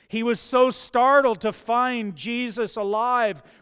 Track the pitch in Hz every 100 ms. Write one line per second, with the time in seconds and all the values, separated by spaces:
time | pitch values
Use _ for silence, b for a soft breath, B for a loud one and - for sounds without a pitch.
0 | b 226 233 226 - 254 254 - - 240
1 | 254 277 262 196 214 - - 240 254 240
2 | 208 151 185 240 247 220 220 220 202 214
3 | 240 247 214 151 B B